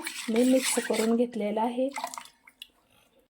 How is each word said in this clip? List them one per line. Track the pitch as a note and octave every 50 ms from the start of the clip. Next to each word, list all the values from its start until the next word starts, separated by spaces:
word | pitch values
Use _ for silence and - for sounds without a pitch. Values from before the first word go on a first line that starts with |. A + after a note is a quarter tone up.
| E4 - - - - -
मी | A3 A#3 B3+ B3+
मिक्स | B3+ C4 B3+ - -
करून | B3 A#3 - A#3 G#3+ A3 A3 A#3
घेतलेलं | A#3 B3 A#3+ - A3 G#3 G#3 G#3 G#3+
आहे. | A3 B3 A#3+ B3 C4 C#4 C4+ - - - - - - - - _ _ - _ _ - - _ _ _ _ _ _ _ _ _ _ _ _